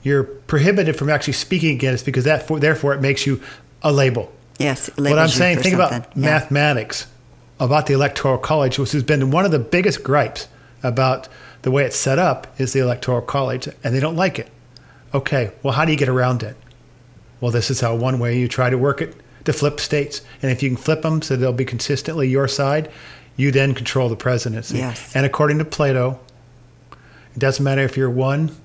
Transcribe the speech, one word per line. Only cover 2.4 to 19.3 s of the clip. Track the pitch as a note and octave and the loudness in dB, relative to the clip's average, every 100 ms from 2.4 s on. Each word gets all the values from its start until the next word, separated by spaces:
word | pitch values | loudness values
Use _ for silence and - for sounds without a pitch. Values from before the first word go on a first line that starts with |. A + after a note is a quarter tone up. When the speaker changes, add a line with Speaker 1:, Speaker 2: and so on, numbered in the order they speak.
| - | -2
Speaker 1:
for, | D#3 | 0
therefore | D3+ D#3 C#3+ | 2 2 0
it | C#3 | 0
makes | C3+ C3+ - | 0 0 0
you | B2+ - - - - | -2 -6 -20 -20 -4
a | D3+ | 0
label. | C#3 C3+ A#2 - - - - | 2 2 0 -6 -14 -20 -4
Speaker 2:
Yes, | C#3+ C3 - | -4 -2 -6
it | - | -2
Speaker 1:
What | |
Speaker 2:
labels | C#3+ D3+ | 2 4
Speaker 1:
I'm | D#3+ | 4
Speaker 2:
you | |
Speaker 1:
saying, | B2+ F3+ E3+ | 4 2 4
Speaker 2:
for | |
Speaker 1:
think | F#3+ | 2
about | F3+ E3 | 4 2
Speaker 2:
something. | A#2+ - - | 0 -6 0
Yeah. | D3+ | 2
Speaker 1:
mathematics, | D3+ - C#3 D3 C3 G#2+ - - - - - - - | 2 2 2 2 2 -2 -10 -10 -18 -20 -20 -20 -4
about | B2+ D3+ D3 | 2 2 2
the | |
Electoral | C3+ C#3+ - C#3 B2 | 2 2 0 0 0
College, | - D3+ C3 - | 0 0 0 0
which | C3 | -2
has | D3+ | -2
been | B2 D3 C3+ | 0 2 2
one | D3+ | 2
of | G3 | 2
the | D3+ | 0
biggest | A2+ F3 F#3 - | 2 2 2 -2
gripes | - D3 B2 - - - - - | 0 2 2 -4 -16 -20 -20 -6
about | B2+ A#2 C3 C3+ - - - - | -4 0 0 0 -6 -20 -20 -8
the | C3 | -2
way | C3+ | 0
it's | C3 - | 0 0
set | - C3+ | 0 2
up, | F3+ B2+ - - | 2 0 -8 -6
is | C3 | -2
the | C3+ | 0
Electoral | B2+ A#2+ - B2 | 0 -2 -2 -2
College, | A#2+ C#3 B2+ B2 - - | -2 -4 -2 -4 -8 -8
and | - | -2
they | B2+ | 0
don't | D3+ | 0
like | E3 F#3 - | 0 -2 -2
it. | - - - - - - - | -12 -18 -20 -20 -20 -20 -6
Okay, | C#3 - C#3 A2 - | -4 -2 -2 -2 -4
well, | C#3 | -2
how | B2+ | 0
do | E3 | 2
you | D3+ | 2
get | C3+ | 2
around | B2+ B2+ B2 | 2 2 0
it? | G#2+ - - - - - - - - - | -4 -12 -20 -20 -20 -20 -20 -20 -20 -6
Well, | A#2+ | -2
this | A#2 A2 | 0 0
is | B2+ | -2
how | A#2+ A#2 | 0 0
one | B2+ B2+ | 0 0
way | A#2+ A#2+ | 0 0
you | B2 | 0
try | - B2 | 0 0
to | B2+ | 2
work | C#3 C3+ | 0 0
it, | E3 - - | -6 -8 -20